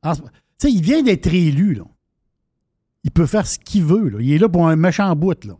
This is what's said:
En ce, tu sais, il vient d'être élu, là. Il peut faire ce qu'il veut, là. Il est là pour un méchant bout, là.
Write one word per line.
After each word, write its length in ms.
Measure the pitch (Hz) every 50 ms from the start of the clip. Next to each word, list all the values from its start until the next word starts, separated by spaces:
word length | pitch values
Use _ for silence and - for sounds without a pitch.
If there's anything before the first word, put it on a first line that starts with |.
En 120 | - 151 170
ce, 80 | 135
tu 40 | - - _ _ _ _ _ _
sais, 140 | - 294
il 100 | 247 190
vient 200 | 156 175 277 330
d'être 260 | 285 247 196 - - 185
élu, 460 | 156 185 175 156 139 143 190 208 151
là. 100 | 104 85 - _ _ _ _ _ _ _ _ _ _ _ _ _ _ _ _ _ _ _ _ _ _ _
Il 80 | 135
peut 140 | - 165 170
faire 200 | 135 - 214 190
ce 140 | - - -
qu'il 240 | _ - - 208 170
veut, 240 | - 175 220 220 143
là. 100 | 101 104
Il 120 | 117 131
est 60 | 147 156
là 100 | 208 226
pour 180 | 170 175 170
un 80 | 165 160
méchant 400 | 160 165 185 160 - 202 196 170
bout, 300 | 147 165 190 170 - -
là. 100 | 104 92 -